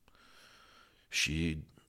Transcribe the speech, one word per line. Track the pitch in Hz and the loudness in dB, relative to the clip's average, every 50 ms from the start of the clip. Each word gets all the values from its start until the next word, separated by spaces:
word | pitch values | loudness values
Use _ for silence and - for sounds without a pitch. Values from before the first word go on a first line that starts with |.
| _ - - - - - - - - - - - - - - - - - - _ _ _ | _ -20 -20 -20 -20 -20 -20 -20 -20 -20 -20 -20 -20 -20 -20 -20 -20 -20 -20 _ _ _
Și | - - - - 76 80 82 82 80 78 - - - - - | -2 -2 0 0 2 2 2 0 0 -2 -6 -12 -18 -20 -18